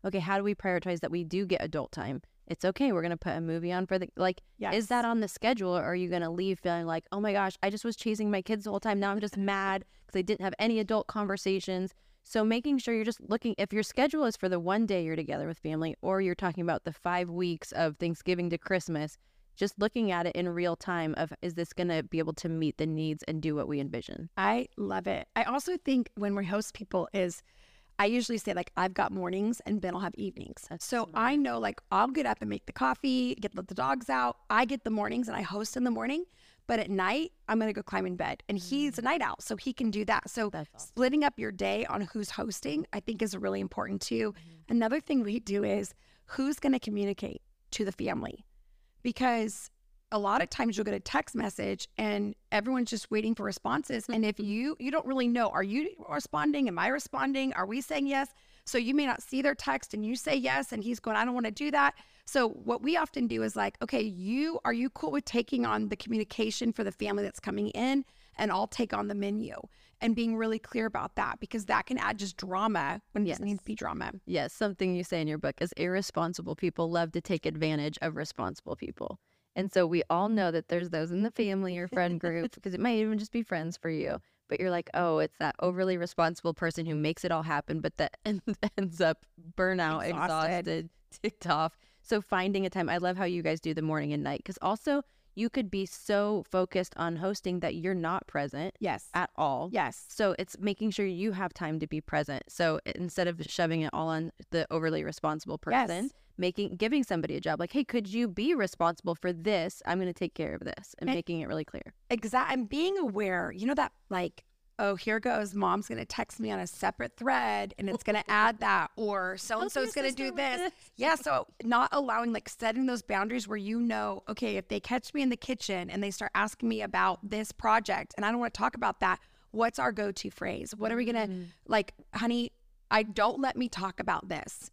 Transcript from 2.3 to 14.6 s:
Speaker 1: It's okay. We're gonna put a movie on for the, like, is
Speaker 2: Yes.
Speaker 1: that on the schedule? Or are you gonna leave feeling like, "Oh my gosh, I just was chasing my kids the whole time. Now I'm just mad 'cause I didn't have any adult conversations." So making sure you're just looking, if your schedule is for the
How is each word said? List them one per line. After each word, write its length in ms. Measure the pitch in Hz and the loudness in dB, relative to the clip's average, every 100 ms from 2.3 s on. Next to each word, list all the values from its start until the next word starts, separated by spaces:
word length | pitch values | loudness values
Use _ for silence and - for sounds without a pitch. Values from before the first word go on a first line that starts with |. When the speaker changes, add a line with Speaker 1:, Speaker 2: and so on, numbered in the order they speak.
| _ - | _ -10
Speaker 1:
It's 160 | 165 | 0
okay. 260 | 180 185 277 | 0 2 2
We're 100 | 185 | 4
gonna 140 | 170 170 | 2 -2
put 160 | 185 170 | -2 -2
a 40 | |
movie 280 | 165 165 175 | -2 -2 0
on 140 | 180 190 | -2 0
for 120 | 190 | 0
the, 100 | 180 - | -2 0
like, 220 | 185 185 | 0 0
is 60 | - - | -8 -8
Speaker 2:
Yes. 280 | 208 196 208 | 0 0 2
Speaker 1:
that 180 | 247 | 2
on 160 | 233 233 | 4 2
the 80 | 208 | 0
schedule? 480 | - 220 247 185 175 | 0 2 2 2 2
Or 60 | |
are 100 | 147 | 2
you 140 | 180 180 | 0 0
gonna 220 | 175 165 | 0 0
leave 280 | 170 190 185 | 0 0 0
feeling 280 | 180 170 165 | 0 0 0
like, 200 | 165 - | -4 -4
"Oh 80 | 202 | -2
my 120 | 214 | 2
gosh, 220 | 202 190 - | 2 0 0
I 80 | 196 | -2
just 140 | 208 | -2
was 100 | 233 | -4
chasing 360 | 220 226 214 214 | -2 -2 0 2
my 120 | 202 | 0
kids 220 | 185 220 | 0 -2
the 60 | 208 | -2
whole 100 | 196 | -2
time. 180 | 226 202 | 0 2
Now 140 | 196 | 2
I'm 80 | 202 | 0
just 160 | 202 196 | -2 -2
mad 480 | 196 196 196 196 - - - | 0 2 0 0 -4 -18 -4
'cause 100 | 190 | -2
I 40 | |
didn't 180 | 180 220 | 0 0
have 100 | 190 - | 0 2
any 220 | 220 226 | 2 2
adult 260 | 208 220 - | 2 0 0
conversations." 880 | 220 202 196 190 190 - 185 185 - _ _ | -2 0 0 2 0 0 -2 -2 -6 _ _
So 200 | - 226 | -2 2
making 340 | 220 226 294 269 | 4 2 2 2
sure 160 | 240 | 2
you're 100 | 226 | 0
just 160 | 220 - | 0 -4
looking, 340 | - 226 233 - | -2 0 0 0
if 140 | 202 | 0
your 100 | 208 | 0
schedule 420 | 220 - 285 311 | 0 2 2 4
is 120 | 254 - | 0 2
for 120 | 185 | 0
the 100 | 180 | 2